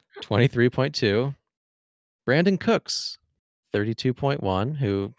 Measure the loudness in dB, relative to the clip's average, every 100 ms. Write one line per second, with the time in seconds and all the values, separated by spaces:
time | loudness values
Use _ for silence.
0 | _ -20 -2 2 4 4 2 2 -2 0
1 | 2 2 0 -6 _ _ _ _ _ _
2 | _ _ 2 2 4 2 0 0 -2 -8
3 | -8 -16 _ _ _ _ _ -2 -2 -2
4 | -2 -2 -2 -2 0 0 -2 -2 -2 -2
5 | -4